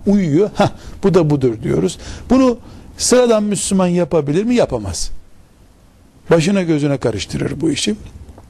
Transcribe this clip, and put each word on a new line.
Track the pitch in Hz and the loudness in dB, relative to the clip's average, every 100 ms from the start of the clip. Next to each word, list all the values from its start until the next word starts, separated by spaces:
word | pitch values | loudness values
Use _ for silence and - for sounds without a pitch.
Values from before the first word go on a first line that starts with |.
| 208 | 0
uyuyor. | 202 175 147 208 | 2 2 2 0
Hah, | - 202 - - - | 2 0 -2 -12 -2
bu | 196 | 2
da | 180 156 | 4 4
budur | 147 131 110 | 2 0 -2
diyoruz. | 139 139 180 - - - - | -2 -2 -2 -4 -12 -14 0
Bunu | 262 262 233 - - - - | 2 4 0 -8 -20 -20 -8
sıradan | - 247 240 220 | 2 4 4 2
Müslüman | 208 196 - 190 180 | 0 -2 -2 0 2
yapabilir | 175 175 165 143 156 | 0 0 0 0 -2
mi? | 220 247 | 0 0
Yapamaz. | - 123 98 87 - - - - - _ - _ _ _ _ _ - | 0 -2 -6 -6 -6 -6 -12 -20 -20 _ -20 _ _ _ _ _ 0
Başına | 170 156 202 | 2 2 0
gözüne | 170 156 147 139 | 0 0 0 0
karıştırır | 120 104 - 139 - 139 | -2 -4 -6 -6 -6 -4
bu | 160 | -4
işi. | - 208 214 - - - - - | -2 -4 -6 -10 -20 -20 -20 -20